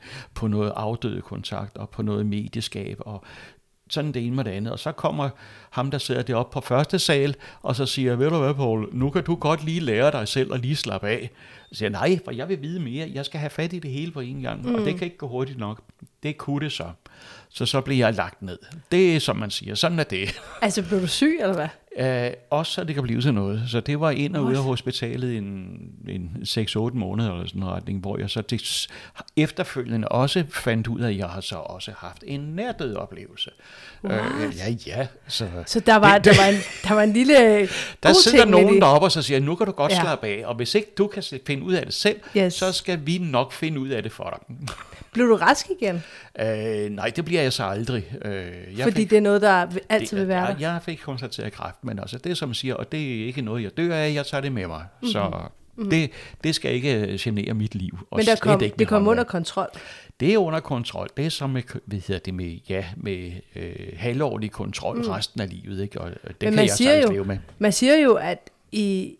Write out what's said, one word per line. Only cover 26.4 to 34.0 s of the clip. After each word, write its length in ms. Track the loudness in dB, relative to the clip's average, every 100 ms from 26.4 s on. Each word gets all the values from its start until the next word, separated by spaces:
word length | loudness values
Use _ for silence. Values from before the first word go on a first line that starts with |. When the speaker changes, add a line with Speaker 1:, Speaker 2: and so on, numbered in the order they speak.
Speaker 1:
seks, 320 | -4 -2 -2 -2
otte 220 | -2 -2
måneder 340 | -2 -2 -2
eller 120 | -2 -6
sådan 140 | -6
en 40 | -4
retning, 300 | -4 -4 -6
hvor 180 | -4 -4
jeg 120 | -4
så 120 | -6
til 180 | -4 -6
s-, 280 | -4 -6 -6 -10 -18 -18 -6 0
efterfølgende 720 | 0 0 -6 -6 -4 -2 0
også 360 | 2 2 0 -2
fandt 380 | -2 0 0 0
ud 120 | -2
af, 100 | -2
at 80 | -2
jeg 100 | -4
har 140 | -6
så 140 | -10 -10
også 360 | -10 -12 -12 -14
haft 260 | -14 -14 -10
en 120 | -8
nærdød 540 | -6 -6 -6 -6 -6 -6
oplevelse. 540 | -8 -12 -14 -10 -12 -12 -20 -20 -20 -10